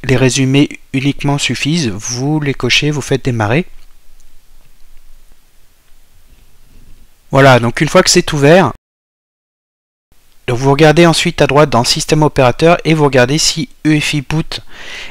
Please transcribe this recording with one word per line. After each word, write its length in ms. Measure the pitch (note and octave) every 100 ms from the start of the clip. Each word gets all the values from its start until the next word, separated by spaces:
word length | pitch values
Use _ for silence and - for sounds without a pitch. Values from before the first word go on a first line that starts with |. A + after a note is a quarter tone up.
les 140 | C3 B2+
résumés 640 | C3 B2+ C3 C3+ D3 - -
uniquement 420 | C3+ C#3 C3 C#3+ C#3
suffisent. 520 | - - C#3 E3+ C3
Vous 520 | G2+ - B2 C3+ D#3
les 140 | C#3+
cochez, 360 | B2+ B2 - D3
vous 120 | D3
faites 220 | - C3+
démarrer. 420 | - A#2+ G#2 C3 F#3 - - - - - - - - - - - - - - - - - _ - - _ _ - - - - - - - - - - - - _ _
Voilà, 280 | C#3 C3+ B2
donc 220 | A#2 -
une 60 | D3+
fois 140 | F#3
que 60 | F3+
c'est 240 | F3+ -
ouvert, 400 | D3+ C#3+ F3 D3 - _ _ _ _ _ _ _ _ _ _ _ _ _ _ - - -
donc 100 | A#2+
vous 120 | C3+
regardez 360 | C#3 D#3 D3+ E3+
ensuite 360 | D#3 F3+ -
à 60 | C#3+
droite 220 | C3+ D3+
dans 120 | B2
Système 400 | B2 - - D3+
Opérateur 560 | D3+ - B2+ - D#3+ F3
et 100 | -
vous 80 | D#3+
regardez 340 | D3 C3 B2 D3+
si 320 | - - D3 -
E 140 | D3+ D3+
F 160 | D3
I 60 | D3
boot 400 | C3+ D#3 D#3+ - - - - - -